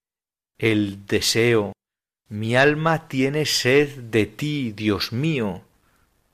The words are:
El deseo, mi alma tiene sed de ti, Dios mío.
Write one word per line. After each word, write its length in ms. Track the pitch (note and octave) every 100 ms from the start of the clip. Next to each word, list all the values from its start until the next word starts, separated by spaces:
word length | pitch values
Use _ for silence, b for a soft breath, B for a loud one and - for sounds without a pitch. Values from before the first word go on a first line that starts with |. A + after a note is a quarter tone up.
| _ _ _ _ _ _
El 480 | A2+ G#2+ G2+ G2 G2+
deseo, 680 | - - A#2 A#2+ A#2 G2+ - _ _ _ _ _
mi 260 | G#2 A2
alma 540 | B2 C#3+ D3+ D#3+ D#3+ -
tiene 360 | C3+ C3+ D3 C#3+
sed 500 | - B2 C#3 C#3+ C3
de 300 | A#2 A2 G#2
ti, 440 | - D3+ D3 B2
Dios 400 | G2+ G#2+ F#2+ -
mío. 500 | A#2 D#3+ C#3+ G#2+ F2 - _ _ _ _ _ _